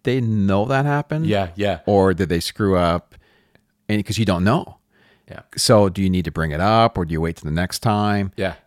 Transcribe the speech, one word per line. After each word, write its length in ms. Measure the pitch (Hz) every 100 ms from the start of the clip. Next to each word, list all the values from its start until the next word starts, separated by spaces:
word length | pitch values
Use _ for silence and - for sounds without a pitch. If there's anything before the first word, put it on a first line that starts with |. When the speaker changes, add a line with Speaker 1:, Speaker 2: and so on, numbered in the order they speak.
Speaker 1:
they 160 | - 131
know 460 | 117 107 98 98 113
that 180 | 135
happened? 420 | 143 143 147 156 160
Speaker 2:
Yeah, 220 | 101 95 87
yeah. 240 | 101 90 -
Speaker 1:
Or 260 | 101 95
did 140 | 90 90
they 120 | 87
screw 360 | - - 104 92
up? 380 | 87 85 - - _ _ _ _ _ _ -
And 160 | 104
'cause 120 | 98 110
you 60 |
don't 200 | 107 90
know. 340 | 92 143 - - _ _ _ _ -
Speaker 2:
Yeah. 120 | - - -
Speaker 1:
So 320 | - 113 101
do 140 | 90
you 80 | 95
need 140 | 92 82
to 40 |
bring 200 | 78 80
it 100 | 76
up 360 | 95 113 117 -
or 60 |
do 80 | 85
you 80 | 80
wait 160 | 82 85
till 120 | 78
the 60 |
next 260 | 78 90 -
time? 520 | 120 104 104 104 98 -
Speaker 2:
Yeah. 180 | 95 80